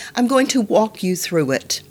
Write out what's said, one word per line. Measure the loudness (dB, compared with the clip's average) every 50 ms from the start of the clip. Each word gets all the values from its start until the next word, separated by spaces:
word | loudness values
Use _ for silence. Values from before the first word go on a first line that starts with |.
| -12 -8 -2
I'm | 0 0 2
going | 4 2 2 2
to | 2 0
walk | 0 2 2 2 2 2 -2 -4 -4
you | -2 -2
through | -2 -4 -2 0 0 0 0
it. | -2 -4 -4 -6 -8 -8 -10 -16